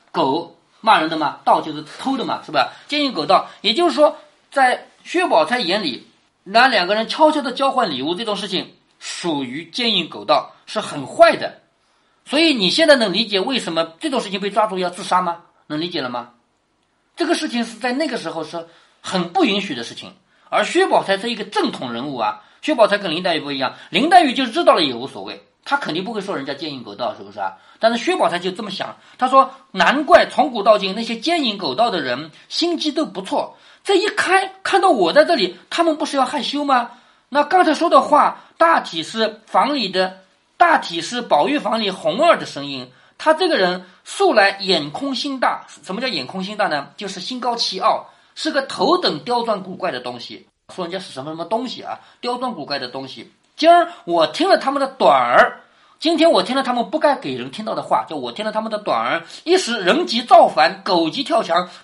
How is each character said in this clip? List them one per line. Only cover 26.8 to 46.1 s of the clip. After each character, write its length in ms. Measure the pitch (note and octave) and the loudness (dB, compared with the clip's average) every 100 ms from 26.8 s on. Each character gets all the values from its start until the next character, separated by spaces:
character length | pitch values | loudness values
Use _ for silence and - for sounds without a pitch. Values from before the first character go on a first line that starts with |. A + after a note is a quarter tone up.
狗 120 | A2+ | -14
盗， 200 | G2+ A#2 G#2+ | -8 -8 -8
是 60 | |
不 80 | G2+ | -14
是 100 | G#2 | -10
啊？ 160 | F#2+ - _ - | -10 -10 _ -2
但 120 | A3+ | 0
是 120 | A#3+ | 0
薛 140 | A#3 F4+ | -2 0
宝 120 | F#3 | 0
钗 100 | F3 | 0
就 120 | F#3 | -4
这 120 | F#3 | -6
么 80 | A3+ | -8
想， 260 | - A#2+ - _ - | -8 -10 -12 _ -4
他 100 | B3+ | 2
说 260 | C4+ B3+ - _ | 4 4 0 _
：“难 320 | F#3+ F3 B3 | 2 2 2
怪 220 | D#4 E4 G3 | 6 6 6
从 240 | - C#4+ | 0 0
古 120 | A#3+ | 2
到 160 | G3+ G#3 | 4 4
今 160 | F#3+ | 2
那 80 | F#3+ | -4
些 140 | A3+ A3+ | -6 -4
奸 280 | D#4 E4+ | -2 0
淫 140 | C4 G3+ | 0 -4
狗 160 | D#3+ | -4
盗 160 | B2+ A#3+ | 0 0
的 100 | F#3 | 0
人 300 | C3 B2 D#3+ - - | -2 -4 -6 -16 -10
心 300 | - F4 E4 | -2 -2 0
机 120 | D4+ | -2
都 140 | C#4+ | -2
不 160 | D4+ G3 | -4 -6
错， 340 | F#3+ C#4 - - _ _ | -6 -4 -4 -10 _ _
这 100 | - G4 | 0 2
一 120 | G4+ | 2
开， 460 | - - F#4+ G4 - | -2 2 2 0 -6
看 180 | - F#4+ | 0 2
到 100 | F#4+ | 4
我 220 | C#4 E3+ | 4 4
在 120 | B3+ | 4
这 100 | D#4 | 4
里， 240 | E4 F3+ - - | 4 0 -4 -8
他 140 | - | -2
们 120 | E4+ D4+ | 0 0
不 100 | D#4 | -2
是 100 | C#4 | -2
要 80 | |
害 180 | B3 D4 | -2 -2
羞 220 | - C#4+ | -4 -4
吗？” 280 | C#4+ B3+ A#3 - _ _ _ | 0 0 0 -10 _ _ _
那 160 | C#4+ | 0
刚 200 | D4 F#4 | 2 4
才 100 | E4+ | 4
说 160 | C4+ E4+ | 2 4
的 100 | D#4 | 4
话， 380 | - C#4+ G3+ - - - | 6 4 4 0 -8 0
大 240 | E4 D#4+ | 2 2
体 220 | - E3 | -2 -8
是 400 | D3+ A3+ A3 - _ | -8 -2 -4 -4 _
房 280 | G3 A3 | 0 2
里 140 | D4 G3 | 0 -2
的， 300 | F#3 F#3 F#3+ _ _ _ - | 0 -2 -4 _ _ _ 2
大 220 | F3 D#3 | 4 4
体 220 | - E3+ | 0 -8
是 180 | - A#3+ | -6 -6
宝 260 | A3+ D3+ F3+ | 0 2 2
玉 120 | C#4+ | 0
房 220 | G3 A3 | -2 -2
里 100 | G#3 | -4
红 320 | F#3 D#3+ F3+ | -4 -4 2
儿 160 | E4 B3+ | 4 4
的 80 | C#3+ | 0
声 180 | - | -10
音。 260 | C#3+ C#3 B2 _ _ - | -8 -10 -12 _ _ -4
他 160 | - | 0
这 140 | - F4+ | 2 2
个 80 | D4+ | 2
人 280 | F3+ F#3 - _ | 2 0 -8 _
素 280 | - - G4 | -12 0 2
来 240 | A#3 G3 G3+ | 6 4 2
眼 300 | G3 F3 D3 | 0 0 -2
空 240 | D3 C#4 | -8 -6
心 240 | B3+ D4+ C4+ | -6 -6 -2
大。 280 | A#3 E3+ - - | -2 -2 -8 -18
什 120 | - | -12
么 60 | G3 | -8
叫 60 | |
眼 200 | C4 | -6